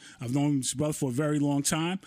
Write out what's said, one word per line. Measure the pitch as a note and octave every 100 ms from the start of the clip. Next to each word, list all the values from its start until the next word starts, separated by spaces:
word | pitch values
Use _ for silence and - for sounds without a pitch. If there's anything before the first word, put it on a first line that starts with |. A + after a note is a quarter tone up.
| - -
I've | A2
known | C#3 D3 C#3+
this | A#2+
brother | B2+ D3+
for | D3+ C#3
a |
very | B2 D3+ D3+
long | C#3+ C#3+
time. | C#3 D#3+ E3 F#3